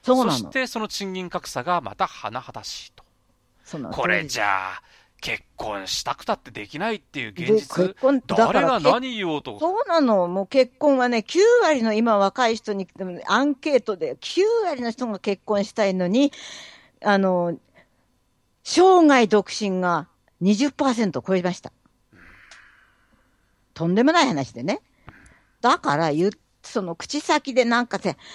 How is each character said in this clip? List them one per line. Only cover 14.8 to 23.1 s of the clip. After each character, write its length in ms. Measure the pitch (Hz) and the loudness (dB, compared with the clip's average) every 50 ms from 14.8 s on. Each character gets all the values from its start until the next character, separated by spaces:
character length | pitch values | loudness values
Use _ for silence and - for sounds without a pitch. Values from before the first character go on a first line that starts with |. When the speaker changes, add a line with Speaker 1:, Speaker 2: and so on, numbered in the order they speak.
Speaker 1:
の 100 | 240 233 | -6 -6
人 160 | 220 - 254 233 | -6 -6 -6 -6
が 100 | 208 190 | -6 -4
結 240 | - 208 196 - _ | -4 -4 -4 -4 _
婚 220 | - 214 202 202 | -2 -2 -2 -2
し 80 | - - | -2 -2
た 120 | - 208 | 0 0
い 60 | 196 | 0
の 140 | 185 185 180 175 | 0 0 0 2
に、 240 | 202 254 285 277 - - - - - - - - - - _ _ _ _ - | 2 2 2 2 0 -6 -16 -18 -18 -20 -20 -20 -20 -20 _ _ _ _ 0
あ 140 | 208 202 196 | 2 2 2
の、 400 | 190 190 180 175 175 170 165 - _ _ _ _ _ _ _ _ _ _ _ _ _ _ _ _ _ _ _ _ - | 2 2 2 0 0 -2 -4 -8 _ _ _ _ _ _ _ _ _ _ _ _ _ _ _ _ _ _ _ _ -12
生 420 | - - 330 370 381 370 349 320 | -2 2 6 6 8 8 8 8
涯 200 | 294 277 247 233 | 6 6 6 4
独 200 | 175 214 208 - | 4 2 2 0
身 340 | - - - 214 196 185 185 | -2 -6 -6 -4 -2 -2 -2
が 260 | 180 180 170 160 180 - _ _ _ _ _ - | 0 0 -2 -2 -4 -8 _ _ _ _ _ -2
二 140 | 175 196 214 | 0 2 2
十 160 | 202 277 285 | 2 0 -2
パ 160 | - - 294 | -2 0 -2
ー 80 | 269 233 | 0 0
セ 100 | 233 226 | 0 -2
ン 80 | 185 | -2
ト 100 | 143 131 - | -4 -4 -4
超 100 | - 190 | -2 -2
え 60 | 185 | 0
ま 100 | 175 180 | 0 -2
し 80 | 180 - | -4 -6
た。 100 | - - - _ _ _ _ _ _ _ _ - - - - - - _ - - - _ _ _ _ _ _ _ _ _ | -10 -18 -20 _ _ _ _ _ _ _ _ -20 -20 -20 -20 -20 -20 _ -20 -20 -20 _ _ _ _ _ _ _ _ _